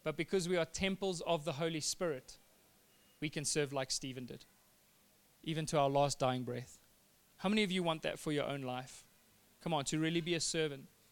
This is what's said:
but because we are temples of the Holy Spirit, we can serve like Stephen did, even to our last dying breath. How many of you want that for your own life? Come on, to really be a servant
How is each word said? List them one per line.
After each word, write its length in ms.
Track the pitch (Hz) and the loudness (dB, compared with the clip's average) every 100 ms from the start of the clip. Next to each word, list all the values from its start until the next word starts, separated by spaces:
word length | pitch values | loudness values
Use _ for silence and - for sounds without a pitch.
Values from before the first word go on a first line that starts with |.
but 140 | 156 151 | -6 -4
because 320 | 165 196 175 | 0 0 2
we 80 | 180 | 2
are 80 | 160 | 0
temples 560 | - 190 190 196 170 | 0 0 0 -2 -2
of 240 | - 170 151 | 0 0 0
the 80 | |
Holy 260 | 139 165 160 | -2 -2 -2
Spirit, 580 | - - 180 131 - - - _ _ _ _ _ _ _ | -4 -2 -2 -2 -8 -20 -20 _ _ _ _ _ _ _
we 80 | 151 | -6
can 160 | 165 143 | -4 0
serve 260 | 156 143 | 0 0
like 200 | 139 131 | 0 -2
Stephen 340 | - 139 127 123 | -4 -4 -8 -10
did, 200 | 127 - _ _ _ _ _ _ _ _ _ | -12 -16 _ _ _ _ _ _ _ _ _
even 220 | - 160 156 | -4 -2 2
to 120 | 160 | 4
our 100 | 139 | 6
last 280 | 139 143 - | 6 4 4
dying 260 | 131 127 | 2 2
breath. 360 | 123 123 127 - - _ _ _ _ - | -2 -6 -8 -18 -20 _ _ _ _ -4
How 120 | 190 | 2
many 140 | 214 | 2
of 80 | 208 | 2
you 120 | 185 | 2
want 180 | 170 160 | 2 0
that 160 | 151 - | -2 -4
for 140 | 160 | -2
your 140 | 147 - | 0 0
own 180 | 139 | -2
life? 400 | 131 127 127 - - _ _ _ _ _ | -4 -6 -8 -16 -20 _ _ _ _ _
Come 120 | 170 156 | 0 0
on, 100 | 139 | 0
to 140 | 156 | 0
really 220 | 160 170 | 2 0
be 120 | 165 | 0
a 60 | 170 | 0
servant 480 | - 165 156 135 - _ - | 0 0 0 -2 -14 _ -20